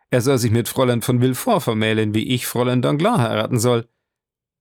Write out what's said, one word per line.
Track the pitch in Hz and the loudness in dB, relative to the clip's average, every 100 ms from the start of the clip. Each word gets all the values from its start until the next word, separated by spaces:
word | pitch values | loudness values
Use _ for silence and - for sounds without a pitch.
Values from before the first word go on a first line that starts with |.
| _ | _
er | 127 | -2
soll | 117 135 | 2 0
sich | 117 | 2
mit | 117 110 | 0 0
Fräulein | - 127 117 | 0 0 0
von | - 123 | 0 2
Villefort | 131 127 - 196 | 0 0 0 0
vermählen, | - 110 110 110 107 | 0 -2 0 0 0
wie | 107 - | -2 -2
ich | 123 - | -4 -4
Fräulein | 117 123 123 | -2 0 0
Danglars | 135 147 190 226 | 0 0 0 2
heiraten | 113 107 110 120 | 0 0 -2 0
soll, | 120 120 - _ _ _ _ _ _ _ | 0 0 -2 _ _ _ _ _ _ _